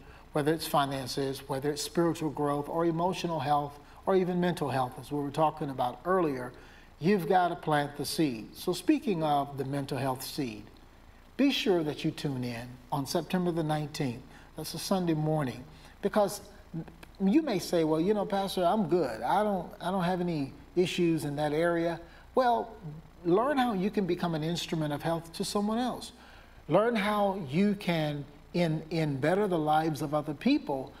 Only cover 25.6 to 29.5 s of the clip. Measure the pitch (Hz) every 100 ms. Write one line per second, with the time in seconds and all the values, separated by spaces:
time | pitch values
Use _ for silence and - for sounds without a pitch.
25.6 | 208 226 247 - - - - - - -
26.6 | - 170 233 226 208 208 202 190 143 151
27.6 | 202 196 - 165 151 147 139 - - 175
28.6 | 170 156 156 165 156 135 147 185 208